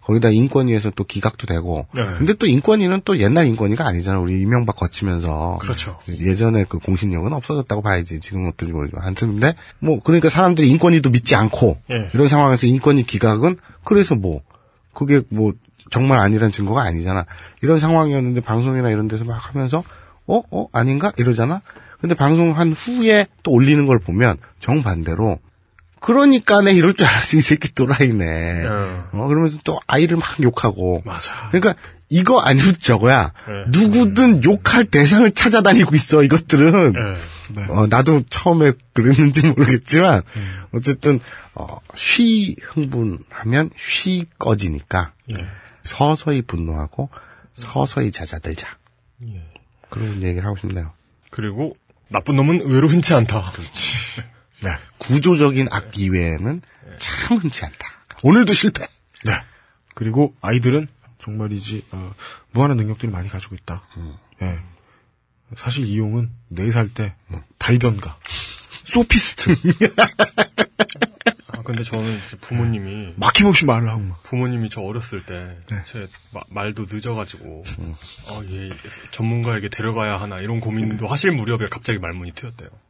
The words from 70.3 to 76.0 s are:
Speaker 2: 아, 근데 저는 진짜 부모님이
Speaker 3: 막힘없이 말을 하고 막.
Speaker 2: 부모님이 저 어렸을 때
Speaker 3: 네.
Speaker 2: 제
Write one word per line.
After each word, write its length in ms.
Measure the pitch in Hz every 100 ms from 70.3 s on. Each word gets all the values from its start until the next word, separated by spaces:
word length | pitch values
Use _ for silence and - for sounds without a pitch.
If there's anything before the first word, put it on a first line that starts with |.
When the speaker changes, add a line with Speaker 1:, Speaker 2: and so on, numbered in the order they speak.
| - 214 - - _ 226 - 226 _ - - _
Speaker 2:
아, 140 | 113
근데 200 | 117 117
저는 360 | 117 113 110 110 101
진짜 100 | 101
부모님이 720 | - 120 117 110 95 101 98 87
Speaker 3:
막힘없이 480 | - - 202 175 151
말을 220 | 117 117
하고 120 | 110
막. 200 | 98 87
Speaker 2:
부모님이 460 | - 127 123 123 110
저 120 | 107
어렸을 440 | 98 110 113 101 -
때 300 | 90 90 90 87
Speaker 3:
네. 80 | 104 87
Speaker 2:
제 220 | 117